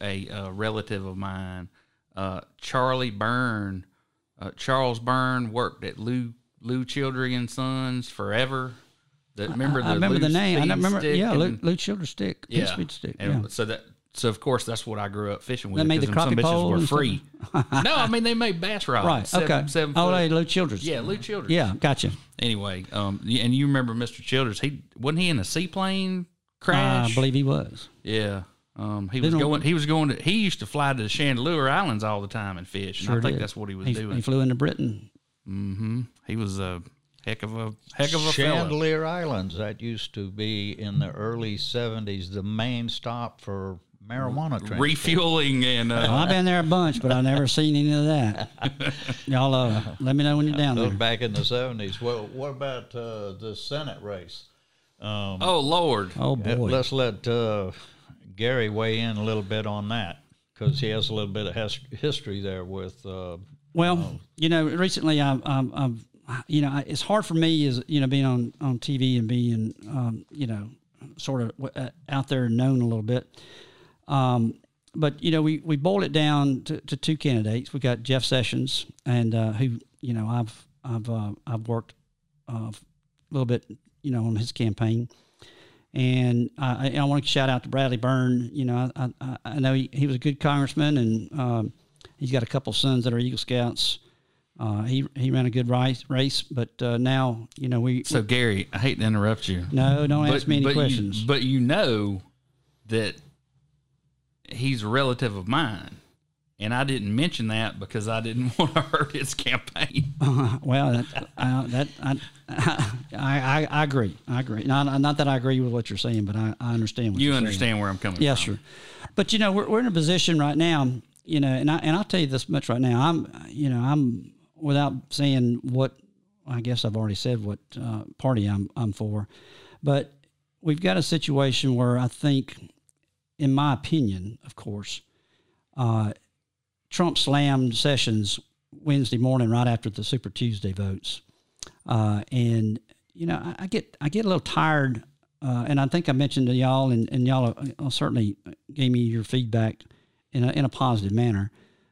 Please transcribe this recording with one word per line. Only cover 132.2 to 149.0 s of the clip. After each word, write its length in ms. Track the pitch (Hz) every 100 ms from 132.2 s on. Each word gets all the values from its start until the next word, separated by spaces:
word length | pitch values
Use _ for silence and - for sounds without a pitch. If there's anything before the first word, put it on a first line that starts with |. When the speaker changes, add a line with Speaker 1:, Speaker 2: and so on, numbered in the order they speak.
| 147 135 127 - - _ _ _ _ _ _ -
Speaker 2:
in 160 | 139 135
my 180 | 147
opinion, 640 | 127 - 160 117 92 98 113 -
of 100 | -
course, 460 | 110 101 98 - - _ _ _ _ _ _ 143
uh, 380 | 120 113 104 - _ _ _ _ _ _ _
Trump 260 | - 175 -
slammed 580 | - 143 143 135 127 113
Sessions 640 | 147 131 - 110 101 - - _ _
Wednesday 460 | - 151 139 123 120
morning 320 | 127 131 117
right 160 | 117 123
after 240 | 117 113
the 140 | 101
Super 260 | 107 131 98
Tuesday 440 | - 120 101 98
votes. 480 | 92 98 95 - - - _ _ _ - _ -
Uh, 340 | 117 107 104 -
and, 480 | 127 117 113 107 107 - _ _ -
you 100 | 165
know, 160 | 160
I, 200 | 170 -
I 20 | 190
get, 300 | 214 - -
I 100 | 147
get 160 | 208 214
a 20 |
little 120 | 180
tired, 600 | - - 156 151 135 113 - _ _ _
uh, 240 | 135 120 120
and 140 | 143
I 60 | 139
think 200 | 175 165
I 40 |
mentioned 340 | 131 143 135 127
to 80 |
y'all, 380 | 127 131 131 135
and, 200 | 117 113
and 160 | 131 127
y'all, 300 | 131 120 - 139 -
uh, 100 | 139
certainly 460 | - 147 120 104 98 - - -
gave 200 | 143 127
me 80 |
your 240 | 123